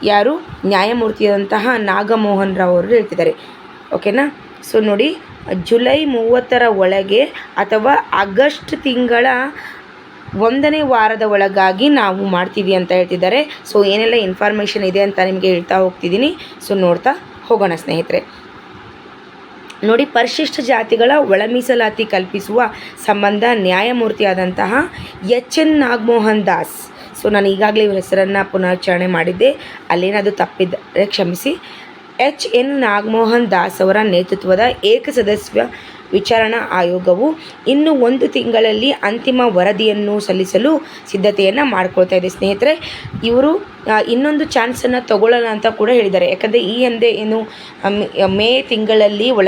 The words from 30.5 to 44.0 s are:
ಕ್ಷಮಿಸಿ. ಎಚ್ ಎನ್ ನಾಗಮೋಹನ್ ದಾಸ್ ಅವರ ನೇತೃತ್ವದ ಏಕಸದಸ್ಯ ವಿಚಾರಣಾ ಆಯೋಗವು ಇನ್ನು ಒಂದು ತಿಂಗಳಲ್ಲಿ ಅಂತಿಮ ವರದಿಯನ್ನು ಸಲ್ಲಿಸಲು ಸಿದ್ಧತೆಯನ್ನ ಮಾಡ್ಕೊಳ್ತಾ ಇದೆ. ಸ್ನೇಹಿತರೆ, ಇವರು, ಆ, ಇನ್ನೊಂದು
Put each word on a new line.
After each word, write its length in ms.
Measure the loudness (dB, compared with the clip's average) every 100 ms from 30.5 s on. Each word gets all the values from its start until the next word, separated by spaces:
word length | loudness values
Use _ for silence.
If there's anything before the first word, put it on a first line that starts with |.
| -2 -4 -4 -6 -2 -2
ಕ್ಷಮಿಸಿ. 520 | -2 -4 -2 -4 -6 -10 -20 -20 -20 -12 -2 -2
ಎಚ್ 200 | -2 -2
ಎನ್ 340 | 0 0 0
ನಾಗಮೋಹನ್ 720 | 0 0 0 0 2 2 2
ದಾಸ್ 300 | 0 0 0
ಅವರ 160 | 0 2
ನೇತೃತ್ವದ 560 | 2 2 0 -2 0 2 2 0
ಏಕಸದಸ್ಯ 800 | 2 2 0 -2 0 0 -2 -2 -2 -4 -20 -20 -4
ವಿಚಾರಣಾ 560 | -2 0 2 2 0 -2
ಆಯೋಗವು 640 | -2 0 0 2 2 2 -2 -10 -8 0
ಇನ್ನು 260 | 2 4
ಒಂದು 340 | 2 2 2 0
ತಿಂಗಳಲ್ಲಿ 640 | -2 0 2 2 2 0
ಅಂತಿಮ 500 | -2 -2 -4 0 2 2
ವರದಿಯನ್ನು 720 | 2 2 2 0 0 -2 -2
ಸಲ್ಲಿಸಲು 680 | -2 -2 0 0 2 0 -2 -18 -8
ಸಿದ್ಧತೆಯನ್ನ 520 | -2 0 2 2 2
ಮಾಡ್ಕೊಳ್ತಾ 520 | 0 0 -2 2 2 2
ಇದೆ. 140 | -2
ಸ್ನೇಹಿತರೆ, 760 | -4 -4 0 0 0 -4 -14 -12 -6
ಇವರು, 440 | 0 2 2 2 -4 -12 -2
ಆ, 80 |
ಇನ್ನೊಂದು 460 | 0